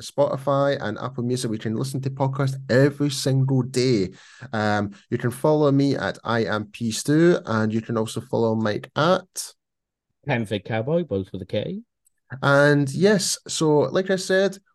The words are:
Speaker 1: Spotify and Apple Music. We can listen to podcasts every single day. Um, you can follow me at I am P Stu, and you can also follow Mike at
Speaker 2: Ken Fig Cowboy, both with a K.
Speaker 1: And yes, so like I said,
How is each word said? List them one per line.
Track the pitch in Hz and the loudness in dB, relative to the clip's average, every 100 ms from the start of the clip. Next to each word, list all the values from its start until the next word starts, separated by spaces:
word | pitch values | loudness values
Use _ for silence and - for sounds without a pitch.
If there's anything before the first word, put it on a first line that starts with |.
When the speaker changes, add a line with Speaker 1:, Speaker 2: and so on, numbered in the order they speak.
Speaker 1:
Spotify | - - 143 135 135 139 139 139 | -8 0 0 0 0 2 2 0
and | 104 104 | -4 -6
Apple | 123 - | -8 -6
Music. | 120 123 120 | -4 -4 -4
We | 107 | -4
can | 113 110 | -4 -4
listen | 135 135 | -4 -4
to | 135 | -6
podcasts | 135 135 135 135 135 - | -2 -2 -2 -4 -4 0
every | 120 143 - 147 | 4 4 2 -2
single | 139 139 135 131 135 | -2 0 2 2 0
day. | 123 127 127 113 92 - - - 127 | 0 0 2 2 0 -6 -20 -20 -8
Um, | 110 107 104 104 101 _ | -2 0 0 -2 -6 _
you | 120 | -4
can | 123 | -4
follow | - 156 151 147 | 0 2 4 4
me | 139 139 | 4 2
at | - 98 - | 0 -4 -6
I | 113 117 98 | -2 -2 0
am | 107 104 | -4 -6
P | - 117 | -6 -6
Stu, | 107 - 156 170 175 - | -4 0 4 4 2 0
and | 110 110 | 0 0
you | 110 | -2
can | 110 113 | -2 -2
also | 110 - | -4 -6
follow | - 120 113 110 | -4 -2 0 0
Mike | 110 107 131 - | -2 -4 -4 0
at | 160 185 - - - - _ _ _ _ _ _ 139 | 2 2 -2 -12 -14 -16 _ _ _ _ _ _ -4
Speaker 2:
Ken | 123 | -2
Fig | 110 104 | -2 -6
Cowboy, | - 110 120 170 | -4 -4 -2 -2
both | 165 98 95 | -2 -4 -6
with | 92 | -10
a | 92 | -6
K. | 107 - 196 - _ _ _ _ 131 | -4 -4 -8 -14 _ _ _ _ -4
Speaker 1:
And | 135 139 147 147 139 | 2 4 6 4 2
yes, | 135 190 202 - - - | 2 4 4 0 -6 -8
so | - 156 147 | -2 2 2
like | - 185 190 | 2 0 0
I | 190 | -2
said, | 185 190 196 196 _ | 0 2 2 -2 _